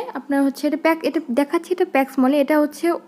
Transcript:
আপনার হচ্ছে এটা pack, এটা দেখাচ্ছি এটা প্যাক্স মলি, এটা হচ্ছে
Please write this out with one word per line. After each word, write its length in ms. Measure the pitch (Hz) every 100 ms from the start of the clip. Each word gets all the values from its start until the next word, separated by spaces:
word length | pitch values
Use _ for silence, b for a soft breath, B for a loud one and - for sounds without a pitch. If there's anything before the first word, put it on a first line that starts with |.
| 494
আপনার 300 | 277 - 277
হচ্ছে 240 | 277 262 302
এটা 100 | 311
pack, 200 | 320 320
এটা 160 | 302 330 302
দেখাচ্ছি 420 | 240 285 339 339
এটা 120 | 370 359
প্যাক্স 280 | 269 269 -
মলি, 180 | 262 294
এটা 220 | 277 302
হচ্ছে 280 | 294 - 339 330